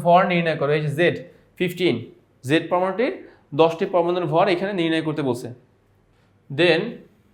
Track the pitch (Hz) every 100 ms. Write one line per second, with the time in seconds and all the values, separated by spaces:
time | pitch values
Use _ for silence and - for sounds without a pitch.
0 | 165 175 190 175 165 147 139 156 151 131
1 | 175 - - - _ - 180 180 175 117
2 | 113 - _ _ 127 160 160 180 185 190
3 | 277 381 - - - 143 - 220 190 180
4 | 170 180 165 160 202 175 196 196 165 160
5 | 156 151 135 120 120 117 _ _ _ _
6 | _ _ _ _ - 139 175 160 226 -
7 | - _ _